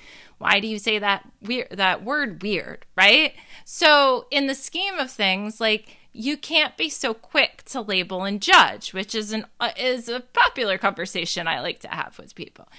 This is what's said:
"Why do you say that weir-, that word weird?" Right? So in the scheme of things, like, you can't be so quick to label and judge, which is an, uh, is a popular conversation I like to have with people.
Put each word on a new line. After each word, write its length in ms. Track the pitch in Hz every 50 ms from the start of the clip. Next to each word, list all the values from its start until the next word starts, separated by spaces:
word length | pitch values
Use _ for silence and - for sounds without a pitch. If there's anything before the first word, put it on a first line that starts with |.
| - - - - - - _ -
"Why 220 | - - 190 202
do 60 | 208
you 120 | 220 220 208
say 200 | 208 226 214 208
that 280 | 202 202 196 190 - - - _
weir-, 280 | - 202 247 247 - -
that 340 | - 190 196 185 175 - 190
word 380 | 233 285 302 285 226 170 156
weird?" 420 | 180 214 196 160 - - - - - - -
Right? 380 | 180 190 202 233 302 311 277 - - - - - - -
So 600 | - - - 339 311 294 285 277 269 254 240 - -
in 160 | - 285 277
the 80 | 269 269
scheme 440 | 269 - - - 339 392 403 370 330
of 120 | 269 254
things, 500 | - - 202 190 185 196 208 214 214 -
like, 360 | 226 220 214 214 - - - - - _
you 240 | - - 220 277 302
can't 400 | 294 - - 320 311 302 262 -
be 120 | - 320 302
so 260 | - - - 240 220
quick 480 | - - - - 294 254 - - - -
to 140 | - - 254
label 440 | 208 208 196 185 180 180 190 180 190
and 160 | 196 208 202
judge, 500 | - 330 381 330 185 107 95 - - -
which 220 | - 190 196 - -
is 180 | 220 214 208
an, 140 | 220 220 - - _ -
uh, 100 | 240 233 - -
is 300 | 240 254 254 247 226 233
a 120 | 233 254
popular 580 | 247 _ - 480 403 - - 277 233 202 185 190
conversation 680 | - 196 - - 180 - - 180 165 - - 175 170
I 140 | 165 156 127
like 200 | 135 170 - -
to 80 | - -
have 300 | - 165 - - - -
with 160 | - - -
people. 340 | - - - _ - - _ -